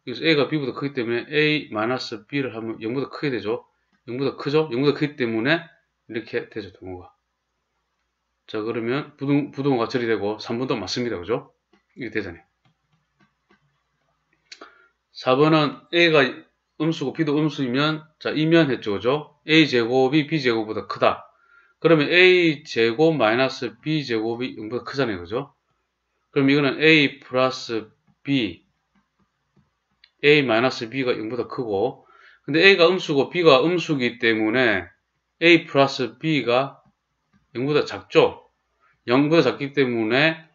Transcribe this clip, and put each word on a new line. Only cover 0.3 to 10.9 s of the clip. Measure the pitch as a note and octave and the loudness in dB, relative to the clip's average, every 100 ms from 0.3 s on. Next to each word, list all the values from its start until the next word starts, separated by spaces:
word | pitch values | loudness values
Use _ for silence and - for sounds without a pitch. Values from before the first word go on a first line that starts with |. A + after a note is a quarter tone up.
| D3+ B2+ | 0 0
B보다 | D#3 C3 | -2 -4
크기 | A2+ C#3 | -6 -6
때문에 | C#3 A#2 A#2 A#2 | -6 -4 -4 -2
A | D3 D3+ D3+ - | -2 0 0 -4
마이너스 | G#2+ A2+ B2+ - A2 - | -4 -4 -4 -6 -12 -8
B를 | C#3+ B2 A2 | -6 -6 -8
하면 | A2+ G#2 | -10 -8
영보다 | A2 C3 C3 | -8 -6 -8
크게 | - D3 | -6 -6
되죠. | A#2+ G2 A#2 - _ _ _ - | -4 -4 -6 -8 _ _ _ -14
영보다 | B2 C3+ - | -6 -6 -4
크죠? | D3+ D3+ D#3 | -2 -2 -2
영보다 | A#2+ C#3+ C#3 | 0 0 0
크기 | D3+ - | -4 -4
때문에 | A#2+ A2+ B2 E3+ - _ _ _ _ | -4 -2 0 -2 -4 _ _ _ _
이렇게 | A#2 - A#2+ - | -12 -8 -8 -8
되죠, | A2+ G2 | -12 -14
등호가. | - F#2+ F#2 F#2 _ _ _ _ _ _ _ _ _ _ _ _ _ _ | -16 -16 -16 -18 _ _ _ _ _ _ _ _ _ _ _ _ _ _
자, | A2 | -8
그러면 | G#2+ A#2 A2+ C3+ D3 _ | -6 -6 -4 -6 -8 _
부등-, | C#3 C#3+ A#2+ | -2 -2 -2
부등호가 | - C#3 B2+ A2+ | -4 -2 0 0
처리되고 | B2+ A#2 G#2+ G2+ G#2+ | -2 -2 -2 -2 -6
삼 | - A#2 | -6 -6
번도 | B2+ B2+ | -4 -6
맞습니다. | F2+ | -6